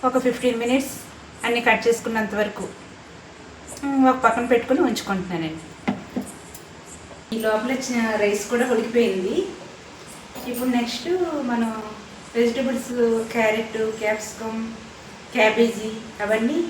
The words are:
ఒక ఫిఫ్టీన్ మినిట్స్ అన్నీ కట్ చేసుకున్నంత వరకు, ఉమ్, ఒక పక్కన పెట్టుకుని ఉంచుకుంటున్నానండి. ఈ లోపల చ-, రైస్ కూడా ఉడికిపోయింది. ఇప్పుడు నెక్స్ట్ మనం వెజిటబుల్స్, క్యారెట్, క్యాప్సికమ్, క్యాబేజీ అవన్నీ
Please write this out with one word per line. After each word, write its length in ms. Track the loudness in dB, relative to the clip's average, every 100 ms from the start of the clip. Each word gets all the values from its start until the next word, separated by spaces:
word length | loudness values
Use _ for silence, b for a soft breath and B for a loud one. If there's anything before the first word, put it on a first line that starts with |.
ఒక 140 | 2 2
ఫిఫ్టీన్ 400 | 2 2 2 2
మినిట్స్ 320 | 2 2 0 -8 -14 -16 -18 -6
అన్నీ 160 | -2 2
కట్ 280 | 4 4 4
చేసుకున్నంత 460 | 2 2 -2 -2
వరకు, 340 | 0 -2 -2 -10 -12 -18 -18 -18 -18 -18 -18 -18 -18 -16 -8
ఉమ్, 240 | -2 6 6
ఒక 80 | 8
పక్కన 300 | 4 4 4
పెట్టుకుని 340 | 4 4 2
ఉంచుకుంటున్నానండి. 1120 | 4 2 -2 -2 -2 -4 -4 -6 -12 -8 -4 -4 -6 -8 -8 -12 -16 -18 -18 -18 -18 -18 -18 -18 -8 -2
ఈ 20 |
లోపల 340 | 2 2 2
చ-, 440 | -2 0 0 2 4
రైస్ 340 | 2 2 0
కూడా 200 | 2 4
ఉడికిపోయింది. 800 | 2 2 4 4 2 0 0 0 -4 -14 -16 -18 -18 -16 -16 -16 -12 -8
ఇప్పుడు 180 | -2 2
నెక్స్ట్ 400 | 2 0 -4 0 0 2 0
మనం 380 | 0 0 0 -2 -8 -12 -14 -16 -6 2
వెజిటబుల్స్, 880 | 2 4 0 0 -2 2 4 4 0
క్యారెట్, 440 | 2 2 2 -2 -2
క్యాప్సికమ్, 1000 | -2 0 0 -2 -4 -8 -6 -6 -6 -10 -14 -16 -18 -18 -8
క్యాబేజీ 600 | 4 4 6 4 4 -6 -8 -12 -6
అవన్నీ 420 | 0 2 2 2 -2